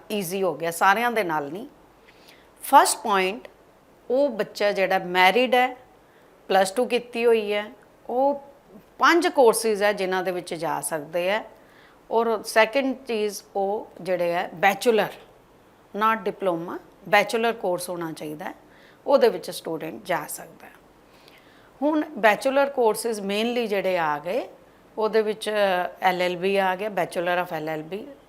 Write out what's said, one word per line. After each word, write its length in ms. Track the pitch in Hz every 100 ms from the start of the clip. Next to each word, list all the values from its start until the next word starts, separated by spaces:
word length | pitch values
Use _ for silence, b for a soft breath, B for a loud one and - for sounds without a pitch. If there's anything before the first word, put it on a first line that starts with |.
| -
ਈਜ਼ੀ 300 | 214 170 196
ਹੋ 120 | 190
ਗਿਆ, 160 | 147 165
ਸਾਰਿਆਂ 400 | 170 196 202 240
ਦੇ 140 | 226
ਨਾਲ 280 | 180 156 143
ਨਹੀਂ। 140 | 175 277 - _ _ b b b b b _
ਫਸਟ 380 | - 277 370 -
ਪੁਆਇੰਟ, 460 | - 196 185 233 - - _ _ _ _ -
ਉਹ 180 | 247 285
ਬੱਚਾ 440 | 214 208 - 208
ਜਿਹੜਾ 260 | 196 185 190
ਮੈਰਿਡ 560 | 180 180 185 202 247
ਹੈ, 220 | 247 254 277 - - b b b b -
ਪਲੱਸ 220 | 190 190
ਟੂ 160 | 247 240
ਕੀਤੀ 400 | 240 240 233 233
ਹੋਈ 260 | 226 208
ਹੈ, 200 | 208 214 - - _ -
ਉਹ 340 | 240 277 285 - - _ 214 - -
ਪੰਜ 300 | 262 339 330
ਕੋਰਸਿਸ 540 | 294 240 214 226 208
ਹੈ 100 | 208
ਜਿਨ੍ਹਾਂ 300 | 202 185 185
ਦੇ 80 | 185
ਵਿੱਚ 240 | 180 170
ਜਾ 260 | 170 160 143
ਸਕਦੇ 500 | 139 160 147 175 175
ਹੈ। 140 | 214 - b b b b b -
ਔਰ 320 | 226 226 214
ਸੈਕਿੰਡ 540 | - 220 220 277 269 254 -
ਚੀਜ਼, 340 | 226 208 196 - 202
ਉਹ 320 | 196 214 294 -
ਜਿਹੜੇ 320 | 175 180 175
ਹੈ 180 | 170 202
ਬੈਚਲਰ, 540 | 165 196 202 247 220 180 - - - _ _ _ _ _ 202
not 340 | 220 220 196
diploma, 480 | - 190 165 175 320 - - -
ਬੈਚਲਰ 440 | 208 202 233 233
ਕੋਰਸ 380 | 226 190 175 175
ਹੋਣਾ 220 | 175 165
ਚਾਹੀਦਾ 320 | 156 156 151
ਹੈ, 100 | 190 - b b b b -
ਉਹਦੇ 220 | 269 240
ਵਿੱਚ 220 | 160 -
ਸਟੂਡੈਂਟ 540 | - - 160 160 208
ਜਾ 200 | 214 165 151
ਸਕਦਾ 380 | - 175 - -
ਹੈ। 60 | - _ _ b b b b b b b -
ਹੁਣ 220 | 285 311 302 226
ਬੈਚਲਰ 520 | 214 202 269 269 277
ਕੋਰਸਿਸ 500 | 269 226 214 233 214
ਮੇਨਲੀ 460 | 196 202 233 240 226
ਜਿਹੜੇ 320 | 202 185 180
ਆ 200 | 156 147
ਗਏ, 300 | 165 233 - - b b - -
ਉਹਦੇ 240 | 220 214
ਵਿੱਚ 260 | 214 214 - 214 202 180 175 -
ਐਲ 200 | 185 180
ਐਲ 140 | 180 180
ਬੀ 200 | 190 196
ਆ 200 | 190 185
ਗਿਆ, 120 | 214
Bachelor 580 | 190 165 185 175 180 175
of 80 |
ਐਲ 140 | 160 156
ਐਲ 140 | 156
ਬੀ, 240 | 156 190 277 277